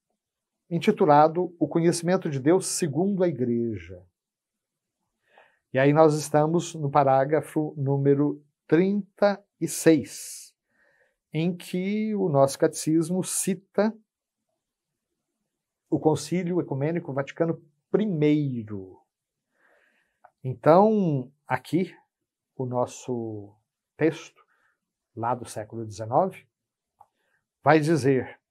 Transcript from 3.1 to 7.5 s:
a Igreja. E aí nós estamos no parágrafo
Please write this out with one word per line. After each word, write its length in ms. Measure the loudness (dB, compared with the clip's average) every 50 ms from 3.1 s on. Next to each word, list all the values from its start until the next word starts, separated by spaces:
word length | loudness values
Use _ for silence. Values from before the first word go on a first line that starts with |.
| 0 0 -2
a 40 | -2
Igreja. 760 | -2 -2 -2 -2 -2 -2 -2 -4 -6 -8 -12 -16 -20 -20 -20 _ _ _ _ _ _ _ _ _ _ _ _ _ _ _ _ _ _ _ _ _ _ _ _ _ _ _ _ _ _ _ _ _
E 60 | 0 2
aí 160 | 4 4 6
nós 220 | 6 6 6 4
estamos 580 | 2 -2 0 0 0 2 2 0 -2 -2 -4 -8
no 160 | -6 -6 0
parágrafo 840 | 2 2 4 4 4 2 2 2 0 -2 -2 -2